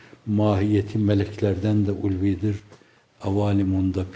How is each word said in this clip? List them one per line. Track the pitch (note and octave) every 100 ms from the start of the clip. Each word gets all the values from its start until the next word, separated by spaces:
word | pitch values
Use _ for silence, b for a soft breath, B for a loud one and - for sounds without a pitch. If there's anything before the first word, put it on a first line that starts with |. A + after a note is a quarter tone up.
| B B -
Mahiyeti | G#2 G#2 G2 G#2 G#2 G2+ A2
meleklerden | G#2 G2+ G2+ - G#2 F#2 G#2 G#2 G2+
de |
ulvidir. | G2+ G#2 F#2 G2 F2+ G#2 G2+ - b b b b _
Avalim | G2+ G2 G#2 G2 F#2+ F#2+
onda | F#2+ F#2 F#2